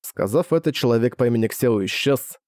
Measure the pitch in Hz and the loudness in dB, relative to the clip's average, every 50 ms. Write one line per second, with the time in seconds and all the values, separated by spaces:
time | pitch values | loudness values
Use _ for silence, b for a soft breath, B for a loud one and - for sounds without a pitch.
0 | _ - - - - 98 104 151 175 - - 165 160 160 139 - - 123 117 117 | _ -18 -6 -4 -4 0 0 -2 0 2 0 0 0 -2 -4 0 0 2 2 2
1 | 113 123 - - 127 120 120 117 110 110 - - - 123 117 107 95 90 - - | 2 0 0 0 0 0 2 2 0 -2 -2 0 0 2 2 2 0 -2 -4 -2
2 | - 143 143 127 - - - - _ | 0 0 0 0 -2 -8 -18 -20 _